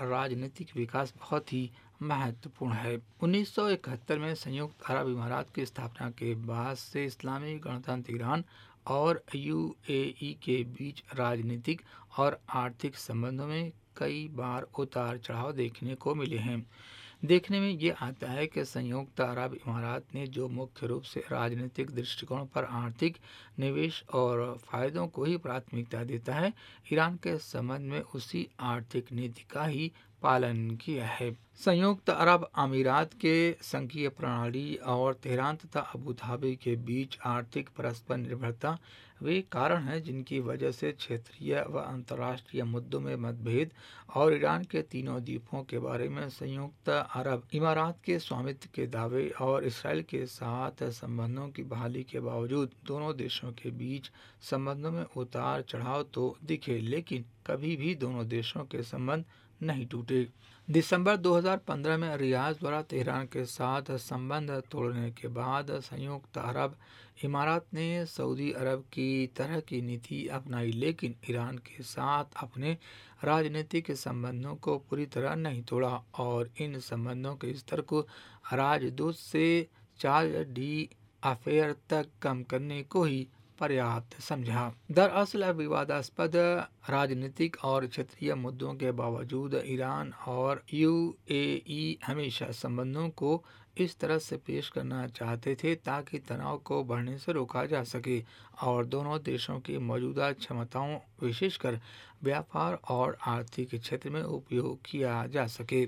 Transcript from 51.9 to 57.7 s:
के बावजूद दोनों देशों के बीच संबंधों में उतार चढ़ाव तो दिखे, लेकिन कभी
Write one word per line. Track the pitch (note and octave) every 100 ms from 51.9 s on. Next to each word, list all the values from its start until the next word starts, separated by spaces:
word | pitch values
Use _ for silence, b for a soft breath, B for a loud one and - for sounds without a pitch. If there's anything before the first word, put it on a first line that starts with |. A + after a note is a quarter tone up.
| B2+
के | B2+ C3
बावजूद | A#2+ A#2+ A#2+ C#3+ C3+ - -
दोनों | C#3+ D3+ C#3
देशों | B2 - B2+
के | A#2 B2
बीच | A#2+ B2 C#3 - - B B
संबंधों | - C3+ C3+ C#3+ D3+
में | E3+ D#3+ C3
उतार | B2 B2 C3 C#3
चढ़ाव | B2+ A#2+ A#2+ C#3+
तो | D3 - B2+ -
दिखे, | D3+ D#3 - A#2
लेकिन | A2+ D3 E3 B2+ A#2 - -
कभी | C3+ D3+